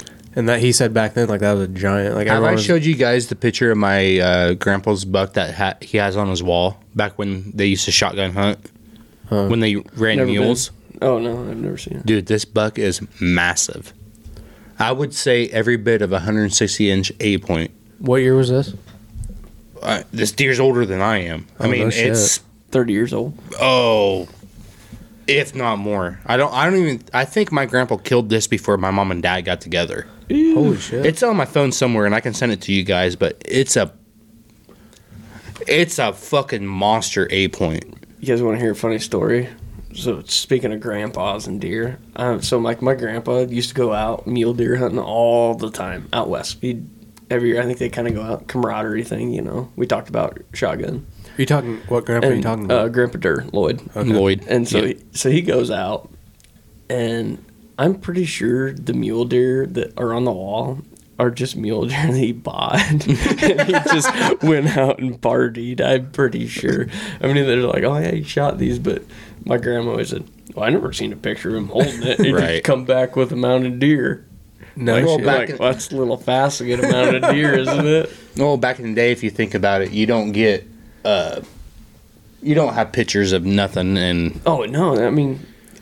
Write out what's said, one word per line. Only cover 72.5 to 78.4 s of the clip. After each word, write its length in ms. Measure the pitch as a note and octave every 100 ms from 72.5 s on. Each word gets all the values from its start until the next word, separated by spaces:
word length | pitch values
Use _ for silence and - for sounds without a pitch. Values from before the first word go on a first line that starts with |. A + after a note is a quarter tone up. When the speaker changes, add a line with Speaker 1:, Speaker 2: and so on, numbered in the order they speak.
Speaker 3:
just 100 | E2
come 220 | D3+ C3 B2+
back 300 | B2+ B2+ C3+
with 160 | B2+
a 40 | B2
mounted 440 | B2 B2+ B2+ B2
deer. 460 | C#3+ D3 B2 - - - - - - -
Speaker 1:
No 180 | A#2 A#2+
Speaker 3:
Like, 100 | E3
Speaker 2:
Well, 120 | D#3
Speaker 1:
shit. 80 | C3+
Speaker 2:
back 140 | C3
Speaker 3:
like, 100 | A#2
Speaker 2:
in 60 | C3+
Speaker 3:
"That's 340 | B2+ - -
a 40 | C3+
little 200 | B2 A2
fast 400 | - C3 C#3 -
to 60 | B2
get 140 | A#2+
a 40 | -
mounted 320 | B2+ B2+ -
deer, 300 | - C#3+ D3+ C3+
isn't 280 | C3 C#3+ D3
it?" 220 | D#3 - -
Speaker 2:
<laughs> 140 | -
Well, 200 | -